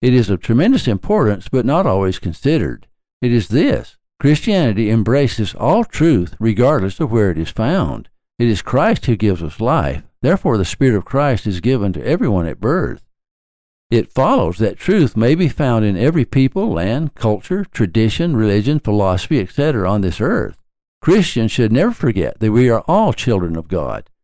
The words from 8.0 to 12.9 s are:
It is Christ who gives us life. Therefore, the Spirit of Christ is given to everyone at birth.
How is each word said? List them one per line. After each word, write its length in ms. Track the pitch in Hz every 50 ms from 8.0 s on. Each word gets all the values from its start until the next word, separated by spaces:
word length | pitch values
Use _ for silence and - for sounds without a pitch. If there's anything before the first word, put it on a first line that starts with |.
| - - _ _ _ _ _ -
It 80 | 120
is 140 | 117 107 -
Christ 460 | - - - 135 170 220 220 - -
who 80 | 131 113
gives 260 | 95 110 104 92 85
us 180 | 82 76 - -
life. 440 | 110 123 156 147 80 69 67 76 - - _ _
Therefore, 360 | - 135 185 - - 175 120
the 80 | 104 92
Spirit 300 | - - - 139 131 110
of 100 | 98 95
Christ 420 | - - 139 147 143 123 98 -
is 120 | 107 95 90
given 340 | 85 120 135 117 101 98 87
to 120 | 78 -
everyone 400 | 117 151 196 247 135 101 90 85
at 140 | 78 71 -
birth. 440 | 98 120 156 185 147 62